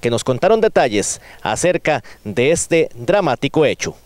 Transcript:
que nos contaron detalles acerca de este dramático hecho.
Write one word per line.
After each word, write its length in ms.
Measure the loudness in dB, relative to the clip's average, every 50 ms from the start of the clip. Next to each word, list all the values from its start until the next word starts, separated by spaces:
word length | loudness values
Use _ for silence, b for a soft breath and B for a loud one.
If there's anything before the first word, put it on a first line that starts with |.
que 100 | -2 0
nos 120 | -2 -2 -2
contaron 380 | -2 -2 0 2 2 4 4
detalles 580 | 2 2 2 2 2 2 0 0 -2 -2 -6 B B B B B
acerca 600 | B -4 -4 0 0 0 0 0 0 -2 -2 -2 B B B B B
de 260 | -8 -2 0 2 2
este 380 | 2 0 0 0 2 0 0 0 -4
dramático 720 | -8 -2 0 0 2 2 0 -2 -2 -2 -2 0 2 2
hecho. 300 | 2 0 -2 -6 -10 -10 -12 _